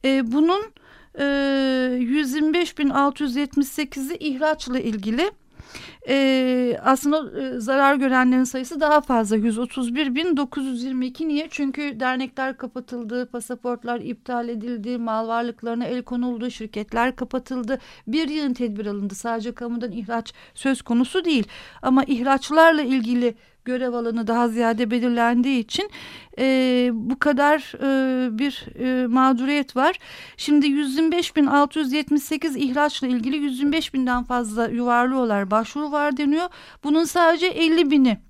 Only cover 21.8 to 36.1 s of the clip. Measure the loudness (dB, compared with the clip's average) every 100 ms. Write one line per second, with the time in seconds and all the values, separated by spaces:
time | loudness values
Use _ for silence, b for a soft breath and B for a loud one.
21.8 | 2 4 4 0 2 0 2 6 8 6
22.8 | 2 0 2 0 0 -2 b b -6 -4
23.8 | -2 -2 -4 -2 0 2 2 2 0 2
24.8 | 0 2 2 2 2 2 2 0 -2 -4
25.8 | -6 B B B B -2 2 4 4 4
26.8 | 2 0 -2 0 0 2 4 2 0 -6
27.8 | 0 0 0 0 -2 -2 -4 -4 -14 -6
28.8 | -2 0 0 4 4 2 2 0 -2 0
29.8 | 0 -2 B B B B 2 4 4 2
30.8 | 0 0 2 2 0 2 4 4 2 0
31.8 | 0 -2 0 0 0 -4 -4 -2 -2 2
32.8 | 0 0 -2 -2 0 -2 -2 0 0 0
33.8 | -2 -2 0 -2 -2 -4 -2 -2 -2 0
34.8 | 2 2 2 2 0 0 0 0 -2 -6
35.8 | -4 0 -2